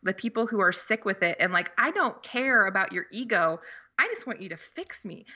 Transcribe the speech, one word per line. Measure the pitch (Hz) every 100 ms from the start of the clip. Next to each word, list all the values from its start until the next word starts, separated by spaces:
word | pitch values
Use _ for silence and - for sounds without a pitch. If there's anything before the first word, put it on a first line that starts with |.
the | 190
people | 190 226 220 226
who | 220
are | 180
sick | 185 - 220 214
with | 190
it. | 175 165
And, | 180
like, | 180 180 -
I | 262
don't | 392 277 -
care | - 247 269 240 190
about | 190 190
your | 180 -
ego. | 208 247 202 165 165 - - - -
I | 403
just | 440 269
want | 214
you | 190
to | 165
fix | - - 392 - 196
me. | 165 -